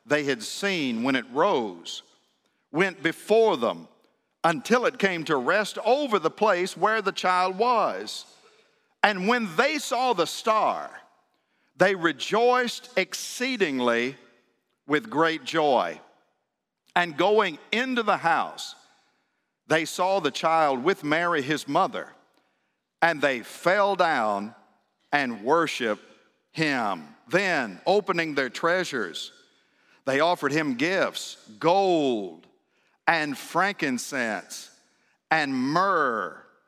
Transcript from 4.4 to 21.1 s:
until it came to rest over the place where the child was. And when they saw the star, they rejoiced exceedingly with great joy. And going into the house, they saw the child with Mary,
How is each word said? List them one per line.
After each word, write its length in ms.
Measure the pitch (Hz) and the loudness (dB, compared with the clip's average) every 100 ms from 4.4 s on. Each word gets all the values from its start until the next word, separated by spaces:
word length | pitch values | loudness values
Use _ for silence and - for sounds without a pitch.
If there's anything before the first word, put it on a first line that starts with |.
until 420 | 165 156 - 247 214 | 0 0 2 2 2
it 120 | 135 | 0
came 260 | 196 175 143 | 0 0 -2
to 100 | 147 | 0
rest 420 | 123 190 208 - | 2 0 0 -2
over 380 | 190 269 294 208 | 0 0 2 0
the 140 | 160 | 0
place 460 | - 214 180 185 - | 0 2 2 0 0
where 240 | 202 220 | 0 0
the 100 | 196 | -2
child 460 | 175 185 180 185 190 | -2 0 2 2 0
was. 680 | 240 240 165 95 107 - - _ _ _ _ _ _ _ | 0 2 0 -2 -8 -12 -14 _ _ _ _ _ _ _
And 240 | 196 202 185 | 0 2 0
when 280 | 247 214 160 | 0 0 0
they 200 | 269 302 | 0 0
saw 360 | - 240 254 | -4 -2 0
the 140 | 202 156 | 0 0
star, 760 | - - 214 156 87 71 - - _ _ _ _ _ _ - | -2 -2 0 0 -2 -6 -14 -20 _ _ _ _ _ _ 0
they 180 | 185 196 | 2 2
rejoiced 960 | 165 156 - 208 240 247 240 - - - | -2 -2 -2 0 2 2 0 -6 -6 -4
exceedingly 1200 | 185 - - - 254 247 180 135 123 117 120 139 - _ _ _ _ _ - | -4 -4 -10 -6 -4 -2 -2 0 0 2 0 -6 -18 _ _ _ _ _ -2
with 220 | 147 117 | -2 -2
great 340 | 135 160 160 | 0 0 0
joy. 580 | 127 151 151 120 87 80 - _ _ _ _ _ _ _ _ - | -4 0 2 2 0 -6 -16 _ _ _ _ _ _ _ _ -2
And 200 | 175 147 | 0 2
going 440 | 180 214 196 147 - | 2 4 2 0 -6
into 300 | 214 262 247 | -4 -2 -2
the 160 | 214 175 | 0 0
house, 580 | 165 151 87 78 - - _ _ _ _ _ _ _ _ - | 2 0 0 -8 -16 -18 _ _ _ _ _ _ _ _ -2
they 180 | 156 160 | 0 0
saw 340 | - 185 196 | -2 0 0
the 120 | 147 | 0
child 520 | - 170 165 151 131 | 0 2 4 4 2
with 200 | 143 196 | 0 0
Mary, 400 | 147 | 0